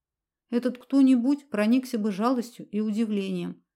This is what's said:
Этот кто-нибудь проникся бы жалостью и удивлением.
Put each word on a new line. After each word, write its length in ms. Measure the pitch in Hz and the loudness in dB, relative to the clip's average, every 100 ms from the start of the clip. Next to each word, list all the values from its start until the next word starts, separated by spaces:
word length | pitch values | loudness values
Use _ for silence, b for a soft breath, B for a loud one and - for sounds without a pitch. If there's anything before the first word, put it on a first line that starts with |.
| _ _ _ _ _ | _ _ _ _ _
Этот 280 | 233 240 247 | -4 -4 -6
кто-нибудь 720 | - 277 269 254 240 285 - | 0 4 6 6 2 -2 -2
проникся 480 | 202 214 254 254 233 | -2 2 2 0 -2
бы 140 | 214 | -2
жалостью 560 | 190 233 254 233 - - | -2 0 -2 -4 -12 -8
и 100 | 208 | -4
удивлением. 840 | 214 208 220 202 190 180 175 180 _ | -4 -2 -2 -2 -4 -6 -8 -12 _